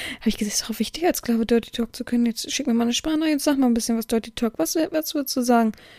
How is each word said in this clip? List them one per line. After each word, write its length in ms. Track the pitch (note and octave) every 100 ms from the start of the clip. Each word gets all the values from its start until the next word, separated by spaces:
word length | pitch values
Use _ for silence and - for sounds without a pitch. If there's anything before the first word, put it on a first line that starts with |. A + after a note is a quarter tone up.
| - B3+
Hab 60 | A3
ich 120 | -
gesagt, 160 | G#3
„Ist 80 | -
doch 120 | -
auch 40 | A3
wichtig, 260 | A3 D#4
als 140 | E4+ -
Sklave 260 | - A3+
Dirty 260 | A3+ A#3 -
Talk 240 | - A3+
zu 100 | -
können. 200 | - A#3+
Jetzt 260 | A#3 A3+ -
schick 160 | - D4+
mir 80 |
mal 100 | A#3
eine 100 | A#3
Sprachnachricht 400 | A#3+ D#4 D#4 D#4
und 80 | C#4+
sag 160 | D4 C#4
mal 80 | B3
ein 80 |
bisschen 240 | A#3 A#3 A3+
was 80 | A3
Dirty 240 | A3 A3+
Talk. 240 | - A3+ -
Was, 200 | D#4+ E4+
was 380 | D4+ D#4 D#4
würdest 220 | D4 C4+ C4
du 60 |
sagen, 300 | A#3+ A#3 A3 - -